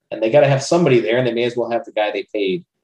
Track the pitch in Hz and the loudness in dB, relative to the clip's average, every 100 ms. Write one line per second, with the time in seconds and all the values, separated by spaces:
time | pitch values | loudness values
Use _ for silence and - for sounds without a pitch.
0 | _ - - 147 139 135 - 175 156 123 | _ -6 0 4 4 2 0 2 4 4
1 | 110 120 123 117 120 120 117 117 104 110 | 2 0 0 -2 -2 -2 -4 -4 -4 -4
2 | 104 101 95 107 98 90 - _ | -4 -4 -8 -4 -4 -4 -8 _